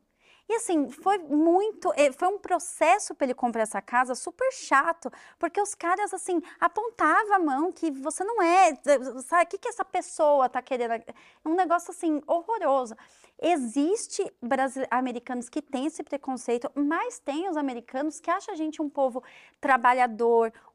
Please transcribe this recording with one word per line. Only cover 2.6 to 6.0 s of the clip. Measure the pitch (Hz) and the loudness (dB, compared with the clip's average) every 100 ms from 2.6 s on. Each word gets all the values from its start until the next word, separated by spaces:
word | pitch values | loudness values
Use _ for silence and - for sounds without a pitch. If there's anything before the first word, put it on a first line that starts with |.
| - - 320 415 - 311 | -2 0 4 4 0 -4
pra | 262 | -2
ele | |
comprar | 254 240 226 | -2 -2 -2
essa | 220 202 | -2 -4
casa | - 240 254 | -2 0 0
super | 240 359 - 523 | -4 -8 -4 -2
chato, | - - 269 330 330 262 - - _ | -2 2 2 2 -2 -8 -14 -20 _
porque | 330 403 | -4 -2
os | 403 | -4
caras, | - 339 370 | -4 -2 -2